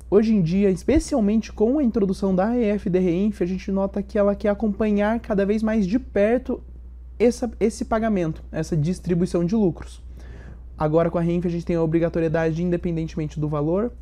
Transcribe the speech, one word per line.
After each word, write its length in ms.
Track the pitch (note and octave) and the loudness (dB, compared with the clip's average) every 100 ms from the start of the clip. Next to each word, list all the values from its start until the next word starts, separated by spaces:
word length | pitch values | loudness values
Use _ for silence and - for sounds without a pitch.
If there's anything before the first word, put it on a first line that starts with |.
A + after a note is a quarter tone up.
| - | 2
hoje 240 | G3+ A3+ G#3+ | 4 6 4
em 60 | |
dia, 280 | D#3+ F#3 G3+ | 4 4 2
especialmente 840 | F3+ - D4+ - C#4+ G3+ A3+ - | 2 2 2 2 2 2 2 -2
com 260 | - G#3+ C#4+ | 0 2 2
a 40 | |
introdução 520 | B3 A#3 G3 F#3+ G3 F#3 | 2 2 0 0 0 2
da 180 | G3+ | 2
E 120 | B3 G#3+ | 2 0
F 240 | G#3 G3 | 0 0
D 80 | F3 | 2
R 80 | F#3 | 2
Reinf, 360 | E3+ G#3+ G3+ | 2 0 0
a 40 | F3+ | -2
gente 260 | F#3 - | -2 -2
nota 320 | F#3+ G3 G3+ | -2 -2 -4
que 160 | G3 G#3+ | -2 0
ela 160 | G3+ G3+ | 2 2
quer 140 | G#3+ | 0
acompanhar 720 | G3+ A3 G3 A3 G3+ G#3 A#3 | 0 0 0 2 2 2 0
cada 240 | A#3 G#3 G3 | 0 0 2
vez 180 | A3 | 2
mais 240 | A3 A3 F#3 | 0 0 2
de 100 | A3+ | 0
perto 640 | - G3+ G#3 B3 B3 A#3+ - - - - - - | 0 2 4 2 0 -6 -8 -18 -18 -18 -14 0
essa, 320 | A#3 A#3 A#3+ - | 2 2 -4 0
esse 240 | A3+ A3 B3 | -2 -2 -2
pagamento, 580 | A3+ A3+ G3+ D#3+ D#3 - | -2 0 0 0 -4 -8
essa 240 | - D#3 D#3 | -6 -2 0
distribuição 680 | D3 F3+ - F3 F3 F3+ E3+ | 0 -2 -2 0 0 0 0
de 100 | A3 | 2
lucros. 480 | F#3+ - - - - - - - - - - - | 2 0 -8 -16 -18 -16 -16 -16 -16 -18 -14 -4
Agora, 320 | D#3 D#3+ E3 | 0 2 2
com 80 | F3 | 0
a 40 | |
Reinf, 240 | E3+ E3+ F3 | 0 0 -2
a 40 | |
gente 160 | E3+ E3 | -2 -2
tem 120 | E3+ | 0
a 40 | |
obrigatoriedade, 800 | E3 E3 E3 E3 E3 D#3+ E3 D#3+ | 2 2 0 0 0 0 0 0
independentemente 800 | F3+ F3 F3+ E3 D#3+ - D3+ - | -2 -2 -2 -4 -4 -6 -6 -4
do 80 | D3+ | -2
valor 460 | D3+ D3 F#3 A#3+ - | 0 0 0 -2 -6